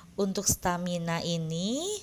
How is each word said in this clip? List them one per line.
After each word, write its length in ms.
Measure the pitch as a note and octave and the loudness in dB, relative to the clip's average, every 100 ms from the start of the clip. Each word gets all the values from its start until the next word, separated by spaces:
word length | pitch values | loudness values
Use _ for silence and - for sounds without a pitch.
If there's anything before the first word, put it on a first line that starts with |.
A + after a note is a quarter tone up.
| - - | -8 0
untuk 320 | G3 G3 F#3+ | 0 2 2
stamina 720 | - F#3 F3 F3+ F3 E3 E3 | 2 2 0 0 -2 0 0
ini 640 | E3+ E3+ D#3+ E3 G3 C4+ F#4+ G#4 | 0 0 0 -2 0 0 -2 -4